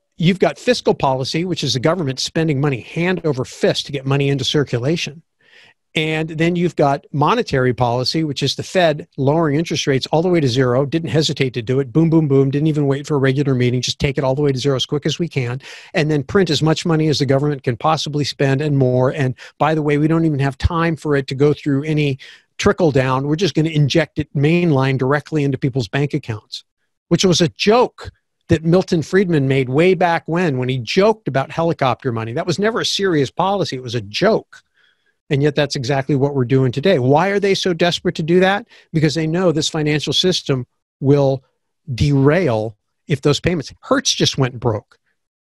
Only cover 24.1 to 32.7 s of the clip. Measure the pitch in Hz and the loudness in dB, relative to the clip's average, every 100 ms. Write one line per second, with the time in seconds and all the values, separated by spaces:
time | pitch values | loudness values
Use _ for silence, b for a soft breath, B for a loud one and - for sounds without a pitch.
24.1 | - 151 151 147 175 175 135 131 131 131 | -4 -6 0 2 2 2 2 2 0 0
25.1 | 147 - 156 139 131 143 135 117 139 143 | 0 -2 -2 -2 -2 -2 -2 -2 -2 -2
26.1 | 147 - 104 - - - _ _ _ _ | -4 -6 -10 -12 -18 -18 _ _ _ _
27.1 | 170 190 170 170 - 202 233 233 - - | 2 2 2 0 0 2 2 2 -4 -16
28.1 | - _ _ - 165 165 180 185 175 - | -18 _ _ -2 0 2 2 2 -2 0
29.1 | 185 196 160 135 135 123 131 180 180 180 | 0 2 2 2 0 2 2 2 2 0
30.1 | 165 - 165 180 127 127 131 113 - 208 | 0 -2 -2 0 -2 -2 -4 -2 2 2
31.1 | 220 - 135 135 - 165 156 135 117 135 | 2 -2 -4 -4 -2 -2 0 0 0 -4
32.1 | 113 113 123 180 170 208 | -4 -4 -4 -4 -2 -2